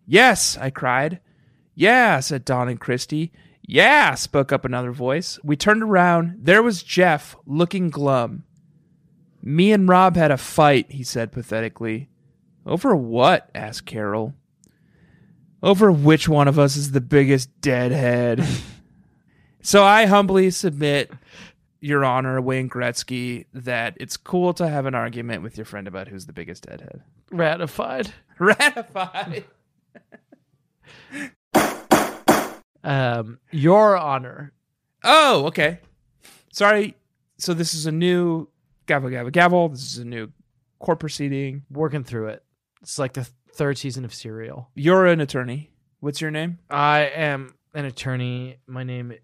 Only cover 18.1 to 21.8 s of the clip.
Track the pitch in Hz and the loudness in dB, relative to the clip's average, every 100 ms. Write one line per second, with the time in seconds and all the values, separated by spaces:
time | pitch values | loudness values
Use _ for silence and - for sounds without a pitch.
18.1 | 120 123 131 147 123 - - _ _ _ | 0 0 0 -2 -4 -8 -20 _ _ _
19.1 | _ _ _ _ _ - 202 196 214 214 | _ _ _ _ _ 2 6 8 6 6
20.1 | 202 196 190 190 175 190 143 147 143 117 | 4 4 2 2 0 -4 -2 -2 -2 -4
21.1 | - _ - - _ _ _ | -12 _ -20 -20 _ _ _